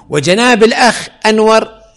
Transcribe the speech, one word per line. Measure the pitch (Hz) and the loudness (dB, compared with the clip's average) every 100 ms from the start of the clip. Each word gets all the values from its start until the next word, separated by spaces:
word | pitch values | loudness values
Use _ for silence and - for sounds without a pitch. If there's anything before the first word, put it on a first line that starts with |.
| - | -10
وجناب | 151 135 202 247 233 | -6 -2 0 0 2
الأخ | 220 247 247 - - - 214 | 2 2 0 -2 -8 -6 -2
أنور، | 220 214 220 226 - _ | 0 2 0 -2 -10 _